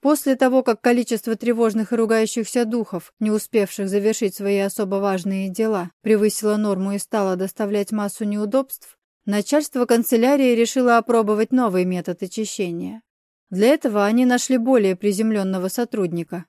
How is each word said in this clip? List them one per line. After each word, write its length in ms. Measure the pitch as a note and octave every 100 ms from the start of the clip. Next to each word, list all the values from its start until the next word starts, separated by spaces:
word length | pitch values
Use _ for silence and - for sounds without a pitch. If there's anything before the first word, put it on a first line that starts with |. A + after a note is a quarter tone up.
После 340 | C4+ D4+ -
того, 280 | C4 C4 C4
как 180 | B3 A3
количество 560 | B3 A#3+ A#3 A3+ - A3
тревожных 560 | A#3 A#3 A3+ G#3+ G#3+
и 40 | A#3
ругающихся 680 | A3 A3 A3 - G#3+ B3
духов, 480 | A#3 A#3+ G#3 F3+ - _
не 100 | G#3+
успевших 560 | G#3+ - A3+ G3 - G3
завершить 480 | G3+ G3+ A3 G3+
свои 260 | - G3+ G3+
особо 340 | G3 - G3+
важные 560 | G3 G3+ F#3+ F#3 F#3+ F#3+
дела, 400 | F3+ A3 G#3 F3 _
превысило 560 | - G#3+ G#3+ - G#3+ G#3+
норму 360 | G#3+ F#3+ F#3+
и 60 | G3+
стало 380 | - A3 G3 F#3
доставлять 560 | F#3+ - G#3 G#3 G3+
массу 320 | G#3+ G3+ -
неудобств, 720 | G#3 G#3 G#3 C4 C4+ - - _ _ _ -
начальство 600 | G#3 G#3 D4 D4+ C4+ A#3+
канцелярии 680 | A#3 A#3 A#3 A#3+ C#4+ C4
решило 440 | A#3 A#3 C4+ B3 A#3
опробовать 520 | A3+ A3+ G#3 G#3+ A3
новый 360 | B3+ A#3+ F#3 F#3
метод 360 | F3+ F3 F3+
очищения. 760 | F#3 - G#3+ - F#3 E3+ F3+ A3+ _ _ _ _ _
Для 200 | F#3 A3
этого 360 | D#4 C#4 G#3
они 220 | G3+ A#3 B3+
нашли 320 | B3 - B3+
более 380 | A3+ C4 G3 F#3
приземлённого 720 | G3+ G3 A3 G#3+ F#3+ F#3+ F#3
сотрудника 760 | - A#3 A3+ F3+ E3+ E3 F3